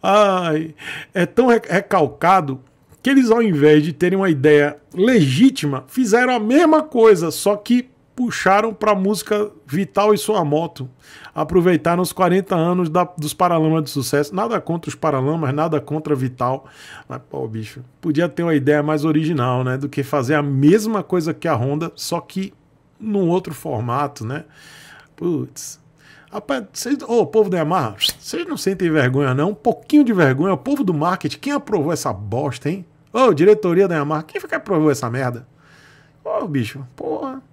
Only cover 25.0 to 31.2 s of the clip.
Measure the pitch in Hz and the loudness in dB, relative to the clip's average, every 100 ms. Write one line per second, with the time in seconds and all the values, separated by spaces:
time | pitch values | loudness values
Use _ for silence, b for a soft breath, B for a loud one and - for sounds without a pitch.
25 | B _ 170 151 127 - - - _ _ | B _ -4 -4 -6 -12 -18 -18 _ _
26 | b b b 214 - 269 196 - - 277 | b b b -14 -6 -6 -6 -12 -6 -6
27 | - 233 185 220 202 170 151 180 120 95 | 0 0 2 2 2 0 0 0 -2 -2
28 | - - - 330 349 285 190 185 175 156 | -4 -4 -10 -8 -8 -4 -4 -2 0 2
29 | 123 135 139 131 165 208 240 - - 302 | 2 0 0 0 -2 0 -2 -4 2 4
30 | 247 196 143 131 185 185 - 285 208 156 | 4 4 4 4 0 0 -2 -2 0 0
31 | 165 185 | 0 -2